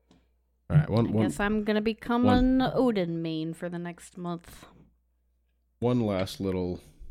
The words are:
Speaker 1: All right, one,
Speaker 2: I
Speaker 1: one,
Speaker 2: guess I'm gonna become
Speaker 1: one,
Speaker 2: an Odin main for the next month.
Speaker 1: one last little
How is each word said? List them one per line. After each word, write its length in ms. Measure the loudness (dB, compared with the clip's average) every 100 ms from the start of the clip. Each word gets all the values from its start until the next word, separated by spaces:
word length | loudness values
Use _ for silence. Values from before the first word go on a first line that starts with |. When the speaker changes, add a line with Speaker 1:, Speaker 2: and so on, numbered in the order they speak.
| _ _ _ _ _ _ 2
Speaker 1:
All 80 | 4
right, 140 | 4
one, 160 | 2 2
Speaker 2:
I 40 |
Speaker 1:
one, 140 | 2 2
Speaker 2:
guess 100 | 0
I'm 240 | 0 0
gonna 180 | 0 0
become 440 | 0 -2 -2 2
Speaker 1:
one, 360 | 4 4 4 2
Speaker 2:
an 120 | 0
Odin 480 | 2 2 2 -2 -4
main 320 | -6 -6 -6
for 140 | -8 -10
the 100 | -8
next 400 | -10 -14 -18 -12
month. 480 | -8 -10 -12 -20 -20 -20 -20 _ _ _ _ _ _ _ _ -4
Speaker 1:
one 220 | 0 2
last 400 | 0 0 -2 -4
little 400 | -4 -2 -4 -6 -12 -20 -18